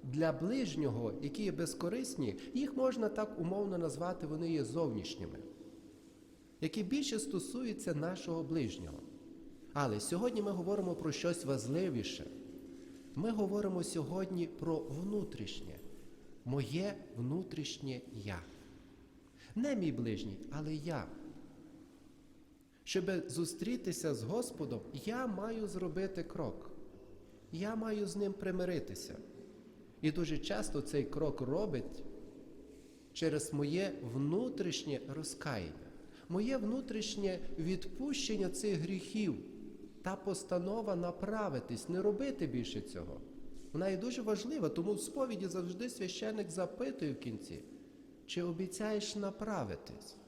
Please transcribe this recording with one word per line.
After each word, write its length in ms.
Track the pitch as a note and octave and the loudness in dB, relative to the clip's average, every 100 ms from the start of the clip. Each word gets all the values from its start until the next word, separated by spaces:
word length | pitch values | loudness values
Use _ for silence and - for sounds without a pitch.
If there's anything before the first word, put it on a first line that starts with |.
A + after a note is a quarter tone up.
для 280 | C3+ C3+ D#3+ | -2 4 4
ближнього, 800 | C#3 E3 C4 A#3 D3 C#3+ A2 A#2 - | 4 2 2 2 2 2 4 0 0
які 220 | C#3 - | -4 0
є 80 | G#3 | 0
безкорисні, 840 | D3 E3 - F3 A3+ C4 - B2+ G2 - | 2 0 2 0 0 -2 0 0 0 -2
їх 220 | B3+ C#4 C4+ | 0 2 4
можна 340 | C4 B3 A3 | 4 4 2
так 300 | G#3 G#3+ - | 2 -2 0
умовно 380 | E3+ F#3+ G3+ F3+ | 0 2 2 2
назвати, 500 | E3 C#3 F3 F3+ D#3 | 0 0 -2 0 -2
вони 240 | D#3 E3 | 0 2
є 120 | D#3+ | 2
зовнішніми, 760 | A#2+ C#3 D#3+ G#2+ F#2 - F2 - - - - - - - - - - - - - | 2 2 2 2 -2 -4 -6 -6 -10 -12 -14 -14 -16 -18 -20 -20 -20 -20 -20 -4
які 220 | D#3+ A3 | -2 0
більше 360 | F#3 C#4 C#4 A3 | 4 4 4 2
стосуються 760 | - F#3 - A#3+ B3+ G#3+ - | 2 0 0 -2 -2 -2 0
нашого 500 | D3+ D#3+ F3+ - E3 | 2 2 0 0 0
ближнього. 560 | D#3+ D#3+ A#2+ - E2+ D2 - - - - - - - | 2 4 2 0 -6 -8 -10 -14 -14 -14 -14 -14 -6
Але 260 | D3 C#3 G#2 | 2 4 4
сьогодні 420 | - F3 B3 A3+ | 2 2 2 2
ми 100 | G3+ | 2
говоримо 440 | F3+ F3 G3+ F#3 D#3+ | 2 2 4 4 2
про 160 | D#3 | 2
щось 340 | C#3 E3+ E3+ C3 | 4 4 2 2
важливіше. 800 | C3+ A2 D3 F#3 B2 G2+ - - - - - - - - - - - | 2 4 2 4 2 0 -2 -6 -8 -10 -12 -12 -12 -14 -14 -8 0
Ми 160 | G3+ | 2
говоримо 520 | A3 G3 G3+ G#3 F#3+ | 4 4 4 4 2
сьогодні 640 | - E3+ C3+ F3+ F#3+ F#3 E3 | 2 0 0 0 0 2 0
про 300 | - E3+ D#3+ | 0 2 2
внутрішнє, 1040 | - C3+ F#3 G#3 F#3+ - G#2+ - F#2 - - - - - - - B2 | 2 -2 0 0 0 -4 -4 -4 -6 -8 -10 -10 -12 -16 -16 -10 -2
моє 480 | C#3 A#2+ D3+ G3 G3 - A#2 | 0 2 2 0 -2 -8 -4
внутрішнє 840 | B2 D#3 F3+ D#3 C#3+ - C#3 B2+ - | 0 0 -2 -2 -4 -4 -4 -6 -8
я. 260 | A2+ G2+ F2+ - - - - - - - - - - - - | -8 -4 -4 -6 -16 -16 -18 -18 -20 -20 -20 -20 -20 -6 0
Не 200 | C4+ B3+ | 4 4
мій 160 | F3 | 4
ближній, 460 | C3 A#2 G#2+ G#2+ F#2+ - | 4 2 2 0 -4 -4
але 240 | D3 D3+ D#3 | -4 -2 -2
я. 300 | D3 D#3 F#2+ - - - - - - - - - - - - - - - - - | 0 -2 -2 -6 -12 -12 -16 -18 -18 -18 -20 -20 -20 -20 -20 -20 -20 -20 -20 -18
Щоби 400 | - F#3+ F#3 F#3 - | 0 2 4 2 2
зустрітися 880 | C#3+ E3 - G3+ B3 G3 E3 E3 C3 | 0 0 0 0 0 0 0 2 2
з 80 | |
Господом, 560 | G#2+ G#3 B3 - C#3+ A#2+ - | 2 0 0 -2 -2 -2 -4
я 340 | C#3+ G#3 A#3+ B3+ | -6 -2 0 0
маю 400 | F#3+ G#3 A3+ G#3+ | 0 -2 -2 -2
зробити 560 | F3+ F3+ D#3 F#3+ F#3+ | 0 0 0 0 0
крок. 480 | E3 - C3+ - - - - - - - - - - | -4 -2 -2 -2 -8 -10 -10 -14 -16 -16 -18 -20 -8
Я 240 | E3 G3 A3 | -2 0 0
маю 320 | A3 G#3+ G3+ | 2 2 2
з 80 | G3 | 2
Ним 180 | G3+ | 2
примиритися. 840 | G3 F#3+ F3+ F3+ F3 - - - - - - - - - - - - | 2 2 2 4 2 0 -6 -6 -8 -10 -12 -14 -16 -18 -18 -20 0
І 100 | D#3 | 2
дуже 260 | D#3 D#3+ D#3 | 4 2 2
часто 440 | - G#3 - D3+ | 2 2 2 2
цей 220 | - C#3+ | 2 2
крок 380 | C3 - D3+ A#2+ | 2 2 2 2
робить 600 | B2 D3+ G#3 C#3 - - - - - - - - - - - - - | 2 2 2 0 -2 -6 -8 -8 -12 -14 -16 -16 -16 -18 -18 -20 -14
через 400 | - D#3+ D3+ - | 2 4 4 2
моє 380 | C#3+ C#3+ E3+ G3 - A#2+ | 2 4 4 2 0 -2
внутрішнє 880 | B2 C#3+ F3 B3 - F3+ D3 - C#3 C3+ C#3 | 2 4 4 4 2 0 0 0 -2 -2 -6
розкаяння, 760 | D3+ - D3+ A#2 E2+ D2+ - - - - - | -4 -4 -2 0 -2 -6 -12 -14 -14 -16 0
моє 280 | F3 A3 C4+ | 2 4 4
внутрішнє 840 | G#3 B3+ - A3 G#3 G#3 G3+ F3+ - - | 2 0 0 0 0 2 2 2 0 0
відпущення 880 | D#3+ F#3 - - C#4 C#4 - G#3 F#3 | 2 2 0 -2 0 0 2 2 2
цих 300 | - G#3+ F3+ | 2 2 2
гріхів 560 | E3+ F#3+ - A3 G3+ B2 - - - - - - | 2 0 0 2 4 2 -2 -10 -10 -10 -14 -6
та 140 | - F#3+ | -4 -2
постанова 800 | - F3+ - F3+ F3 A3 G#3 F3+ | 0 -2 2 2 2 0 2 2
направитись, 920 | F3 F3+ G3 A3 G3+ C3+ - A#2+ - | 2 0 0 2 2 0 0 -4 0
не 120 | F3 | 4
робити 460 | G#3 G3 C#4 - D#3 | 4 4 2 2 2
більше 340 | B2 A#2 G#2+ | 2 0 -2
цього. 400 | - - - - - - - - - | -4 -6 -6 -6 -10 -8 -8 -8 -4
Вона 160 | D#3 F#3+ | 0 2
є 80 | F3+ | 2
дуже 240 | A3+ B3 | 0 0
важлива, 480 | G#3+ G#3 A3 D#4 E3 | 2 2 2 2 2
тому 240 | D#3 E3+ | 2 2
в 80 | G#3 | 2
сповіді 460 | - C#4+ C4 G#3 F#3 | 0 0 0 2 0
завжди 420 | F3+ F3 F3+ A#3+ | 0 -2 -2 -4
священник 640 | - F#3 - A3 G#3+ F#3 | -2 -4 0 -2 0 -2
запитує 600 | E3 F3 - B3+ - D3+ | 0 0 0 -2 0 0
в 80 | C3 | 0
кінці: 420 | B2 A2 - E2 - - - - - - - | -2 -4 -6 -10 -10 -14 -16 -18 -20 -18 -6
«Чи 180 | - | -2
обіцяєш 720 | F3 E3+ F#3 - G#3+ G#3+ G#3 G#3+ | 0 0 -2 0 2 2 0 0
направитись?» 1000 | G3+ G3+ G#3+ G3+ A2+ F2+ - A1+ - - | -2 -2 -2 0 0 -2 -6 -12 -12 -16